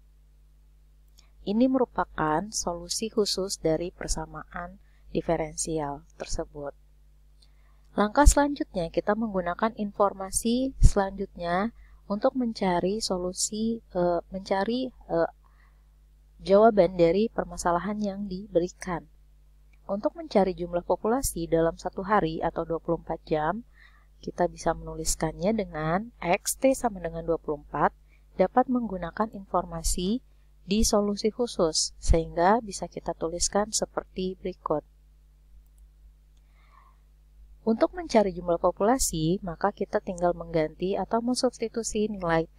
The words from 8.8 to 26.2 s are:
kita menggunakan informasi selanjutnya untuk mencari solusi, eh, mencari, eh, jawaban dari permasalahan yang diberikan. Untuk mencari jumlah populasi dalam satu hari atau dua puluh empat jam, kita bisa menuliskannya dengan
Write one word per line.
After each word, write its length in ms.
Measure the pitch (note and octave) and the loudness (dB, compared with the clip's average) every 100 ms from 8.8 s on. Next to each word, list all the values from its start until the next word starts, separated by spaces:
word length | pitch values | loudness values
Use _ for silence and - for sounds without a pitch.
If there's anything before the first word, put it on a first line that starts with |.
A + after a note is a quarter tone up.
| E3 | -4
kita 240 | E3+ G#3 G#3+ | -2 0 0
menggunakan 560 | A3+ F#3+ F3 F3 A3+ A3+ | -2 -2 -4 -2 -2 -2
informasi 960 | G#3 - G3+ G3 F#3+ - A3+ A#3+ C4+ - | -6 0 0 0 -6 -4 0 0 -2 6
selanjutnya 880 | - G#3 G3 G3 G3 - E3+ F3 A3+ - - - - | 8 8 0 -4 -10 -8 -2 -2 -2 -6 -18 -18 -8
untuk 240 | G3+ C4 C4 | -2 0 0
mencari 640 | A#3 A3 G3 F3 F3+ G#3+ | -2 0 0 2 0 -2
solusi, 800 | - F#3 F3+ F3+ - G#3+ A3+ A3+ - F3+ | -2 -4 -4 -4 -6 -2 -2 -4 -4 0
eh, 240 | F3 E3+ - F#3+ | 0 0 -4 -10
mencari, 560 | G3 G3 G3+ B3 B3+ | -2 0 0 -2 -4
eh, 400 | - - E3 E3 - _ - - _ _ _ - - - - | -10 -4 -2 -2 -4 _ -20 -20 _ _ _ -20 -20 -20 -10
jawaban 560 | E3 G3 A3+ G#3 F3 F#3 | 4 6 8 6 4 4
dari 320 | E3 F#3+ A3+ | 4 4 0
permasalahan 680 | - F3+ F3 F3+ E3+ F#3 G#3 | -2 -8 -4 0 0 -2 -4
yang 160 | G#3 G3 G3+ | -4 -6 -8
diberikan. 800 | F#3 G#3 F3 F3+ - F#3 E3 - - - - - - - - - | -8 -2 0 0 -4 -8 -8 -8 -20 -20 -20 -20 -20 -20 -18 -8
Untuk 240 | G3+ D4+ | -4 -4
mencari 400 | E4+ D#4 G#3 F#3+ | -6 0 2 2
jumlah 320 | E3+ F3 F3 - | 0 -4 -4 -2
populasi 640 | F3 G#3+ B3+ C4+ F3 E3 | 0 0 0 -2 -4 0
dalam 300 | E3 E3 F3+ | 2 2 0
satu 260 | F#3 - F#3+ | -8 -8 0
hari 400 | G#3+ D#3+ D#3+ E3 | 2 2 -2 -4
atau 160 | E3 | -4
dua 160 | E3 E3 | -4 -4
puluh 240 | - E3 | -2 -4
empat 240 | E3+ E3 - | -4 -10 -2
jam, 400 | D#3 D3+ G#3+ - - - - _ - | -2 0 -4 -8 -20 -20 -20 _ -14
kita 240 | - - F3 | -8 -2 -2
bisa 300 | E3 E3+ E3 | -2 -4 -4
menuliskannya 760 | D#3+ D#3+ D#3+ - D#3+ D#3 F3+ A3+ | -6 -6 -4 -2 -4 -2 0 0
dengan 580 | F3+ D#3 D#3 F3+ A#3 - | -2 -4 -2 -2 -4 -6